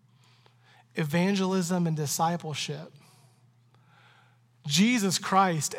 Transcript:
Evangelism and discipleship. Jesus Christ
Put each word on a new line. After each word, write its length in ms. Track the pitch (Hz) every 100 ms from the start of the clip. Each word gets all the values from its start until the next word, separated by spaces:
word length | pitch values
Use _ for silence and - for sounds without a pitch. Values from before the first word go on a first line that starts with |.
| _ _ _ _ _ _ _ - _ -
Evangelism 920 | 156 170 180 202 185 190 170 180 170
and 80 | 156
discipleship. 960 | 143 - 165 170 156 143 - 147 160 - - _ _ _ _ _ _ _ _ _ - _ _ _ _ _ 147
Jesus 500 | 147 220 247 196 160
Christ 560 | - 190 190 160 -